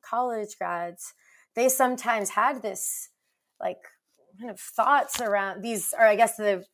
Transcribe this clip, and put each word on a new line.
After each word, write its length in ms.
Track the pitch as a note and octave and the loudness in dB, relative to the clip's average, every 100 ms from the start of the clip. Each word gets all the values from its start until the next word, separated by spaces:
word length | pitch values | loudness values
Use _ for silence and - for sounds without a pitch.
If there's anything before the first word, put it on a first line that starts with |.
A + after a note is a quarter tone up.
college 560 | - A#3 B3+ A3+ G#3 - | -6 -2 -2 -4 -8 -8
grads, 560 | F3+ F3 F3 F3 - - _ _ _ | -6 -4 -6 -10 -18 -18 _ _ _
they 160 | - B3+ | 0 2
sometimes 580 | C4 C4 B3+ A#3+ A3+ G3 | 4 2 2 -2 -2 -2
had 320 | - B3 C4 | 0 0 0
this, 480 | G#3 - - - - _ _ _ _ _ | -6 -6 -6 -8 -12 _ _ _ _ _
like, 200 | - - - _ _ _ _ F#3 | -6 -6 -16 _ _ _ _ -16
kind 120 | A#3+ | -14
of 100 | G3 | -12
thoughts 640 | - - A3+ C#4+ - - | -6 0 4 4 2 -4
around 400 | A3+ G3+ G3 F#3 | 0 0 0 -6
these, 320 | A3+ G#3+ - - | -4 -4 -4 4
or 60 | |
I 120 | A3+ G#3 | 6 6
guess 200 | A3+ - | 4 4
the 280 | G#3 F#3+ F#3+ | 0 0 -4